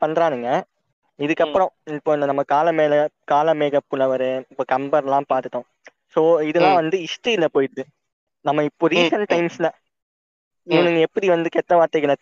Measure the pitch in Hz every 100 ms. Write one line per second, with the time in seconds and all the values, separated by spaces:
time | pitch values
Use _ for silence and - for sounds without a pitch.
0 | 156 160 165 127 120 156 - _ _ _
1 | _ - 147 160 160 190 185 _ - 151
2 | - 151 143 139 139 143 170 160 151 147
3 | 147 _ - 147 160 151 147 143 - 139
4 | 131 131 127 131 - - 131 131 139 151
5 | 135 139 143 131 123 123 - _ - _
6 | _ 170 160 165 151 170 180 180 160 190
7 | 160 - 240 214 156 147 135 - 135 _
8 | _ _ _ _ 151 147 147 - 165 165
9 | 170 208 208 170 170 - 160 - _ _
10 | _ _ _ _ _ _ - 170 175 165
11 | 160 - 196 170 165 - - 175 160 160
12 | 143 139